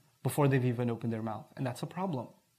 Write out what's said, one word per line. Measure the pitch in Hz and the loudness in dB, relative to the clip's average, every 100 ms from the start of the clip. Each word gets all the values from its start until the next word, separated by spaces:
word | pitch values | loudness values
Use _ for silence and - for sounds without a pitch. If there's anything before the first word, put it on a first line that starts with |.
| _ _ | _ _
before | 131 - 143 | -2 4 4
they've | 135 | 6
even | 123 117 120 | 4 2 0
opened | 113 117 | 0 -2
their | 110 | -2
mouth. | 113 107 - - | -4 -6 -10 -6
And | 131 | -6
that's | 117 | -4
a | 151 | -8
problem. | 175 190 135 - - _ | -4 -4 -4 -6 -12 _